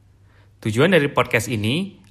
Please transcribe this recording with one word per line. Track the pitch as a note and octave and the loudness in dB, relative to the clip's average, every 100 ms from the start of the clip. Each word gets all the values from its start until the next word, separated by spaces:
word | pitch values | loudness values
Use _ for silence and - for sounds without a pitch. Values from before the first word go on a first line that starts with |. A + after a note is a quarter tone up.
| _ _ - - - _ | _ _ -20 -20 -20 _
Tujuan | A#2 G#2+ E3+ | -4 2 4
dari | E3 C#3+ | 4 0
podcast | C#3 A#2+ A#2+ G#2+ | 0 0 -2 -2
ini | A#2 G#2+ D3+ G3 - - | -4 -2 -2 -6 -12 -12